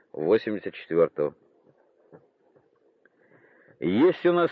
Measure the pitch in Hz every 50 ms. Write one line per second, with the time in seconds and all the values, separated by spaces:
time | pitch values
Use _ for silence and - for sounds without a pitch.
0 | _ _ - - 78 85 107 113 - 113 107 92 - 95 - - - - 80 82
1 | 82 76 - - 73 71 71 _ _ _ _ _ _ _ _ _ _ _ _ _
2 | _ _ - - _ _ _ _ _ _ _ _ _ _ _ _ _ _ _ _
3 | _ _ _ _ _ _ _ _ _ _ _ _ _ - - - - 85 95 113
4 | 151 185 - - - 175 175 175 170 156